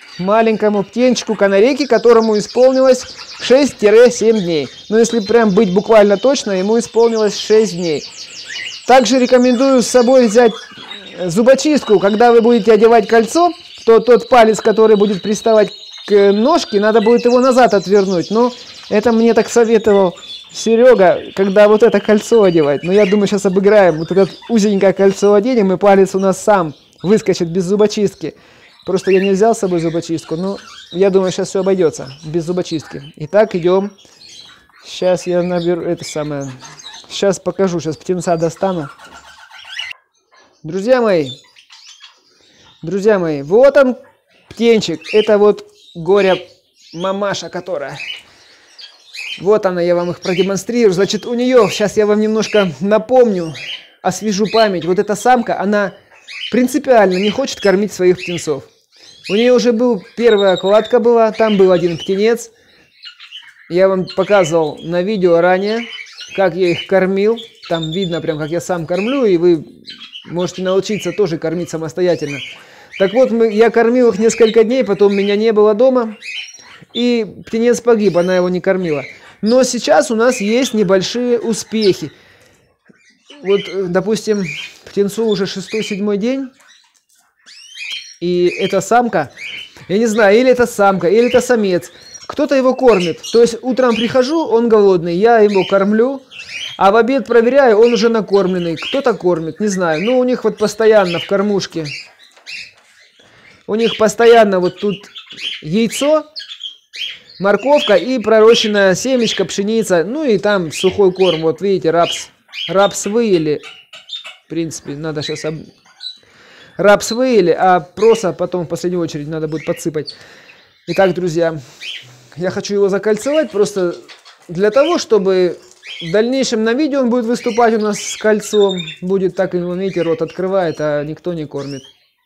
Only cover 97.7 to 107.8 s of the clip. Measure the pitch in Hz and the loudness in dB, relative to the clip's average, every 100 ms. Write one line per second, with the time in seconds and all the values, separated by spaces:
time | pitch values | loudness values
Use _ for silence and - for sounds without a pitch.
97.7 | 208 233 233 233 226 196 196 185 185 170 | 4 4 2 0 0 0 0 0 -2 -4
98.7 | 160 - 269 262 202 175 170 160 151 214 | -6 -6 -4 -2 -2 -2 -2 -4 -6 -4
99.7 | 190 175 156 202 254 254 247 220 - 208 | -2 -2 -2 0 0 0 -2 -4 -2 -4
100.7 | - 220 220 185 170 - 202 208 196 - | 0 2 4 2 -2 -4 -2 -2 -4 -6
101.7 | 165 156 - - _ _ _ - - - | -8 -10 -12 -18 _ _ _ -20 -18 -20
102.7 | _ _ _ _ _ _ _ _ _ - | _ _ _ _ _ _ _ _ _ -8
103.7 | 208 226 - 220 214 233 233 208 190 180 | -2 -2 0 -2 2 6 6 6 2 -2
104.7 | 180 208 185 - - - - - - 151 | -2 -6 -6 -10 -20 -20 -16 -14 -12 -6
105.7 | 190 226 - 277 311 302 - - - - | -2 -2 -2 0 0 -2 -12 -20 -18 -18
106.7 | - _ - - - - - 190 202 254 | -20 _ -14 -12 -14 -20 -6 -2 0 2
107.7 | 294 | 2